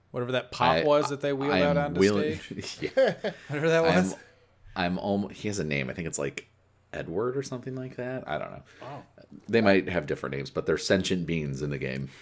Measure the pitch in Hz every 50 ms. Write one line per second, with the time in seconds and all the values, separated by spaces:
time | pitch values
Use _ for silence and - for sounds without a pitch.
0 | _ _ - 127 123 123 127 123 117 - - - - - 165 165 160 147 147 147
1 | 151 143 143 139 - 143 139 135 139 143 101 92 - - 85 82 80 - - 87
2 | 95 104 104 101 - - - - - - - - 101 - - - - - - 262
3 | 269 220 - - - 208 - - - - 139 147 151 165 160 165 165 165 180 180
4 | 185 - - - - - _ _ _ _ _ _ _ - - 92 90 87 90 87
5 | - 101 101 101 101 - - - - 107 101 98 80 76 73 69 65 64 65 -
6 | 85 80 - - 71 67 - - - _ _ _ _ _ _ _ _ _ - 78
7 | - - 82 - 113 127 127 139 139 - 131 120 127 135 131 131 127 127 131 -
8 | 123 127 131 131 - - 76 71 50 50 50 - - - - - - - 143 127
9 | - - _ - - _ - - - - 104 117 110 101 98 95 - - 90 87
10 | 73 71 73 - - 67 67 69 69 - - 82 - - 80 - - - 104 95
11 | 92 - 95 90 85 76 85 82 76 71 67 65 76 73 71 67 65 64 65 67
12 | 67 67 - -